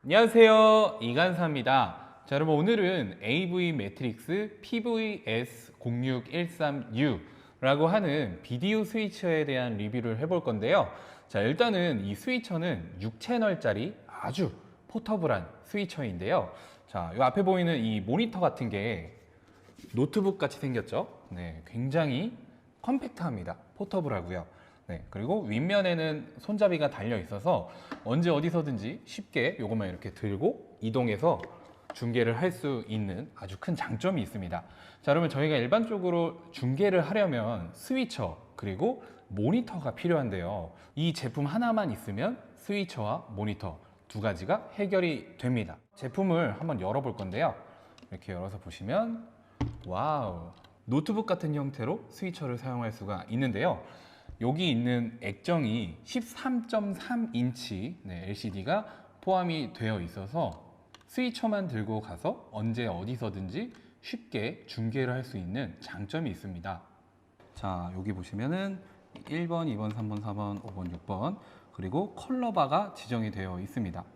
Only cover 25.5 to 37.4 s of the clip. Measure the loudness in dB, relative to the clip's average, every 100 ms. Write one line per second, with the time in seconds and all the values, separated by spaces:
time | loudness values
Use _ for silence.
25.5 | 0 2 2 4 2 0 -2 -6 -12 -4
26.5 | 4 4 4 0 0 -2 -2 -2 -4 2
27.5 | 0 0 -12 -14 -10 0 2 4 4 4
28.5 | 0 0 -2 -4 -8 -10 -14 -4 0 2
29.5 | 0 -2 0 -2 -4 -10 -6 -4 2 0
30.5 | 0 -10 -6 -2 2 2 2 2 2 -4
31.5 | -14 -20 -20 -18 -6 0 4 4 4 0
32.5 | 0 -2 -2 -2 -2 -2 -4 -8 -12 -12
33.5 | -8 -4 -2 -2 -2 0 0 -2 -6 -4
34.5 | -6 -8 -20 -20 -6 2 4 4 2 2
35.5 | 2 4 4 2 0 2 2 2 -2 -14
36.5 | -4 0 4 6 6 4 2 2 2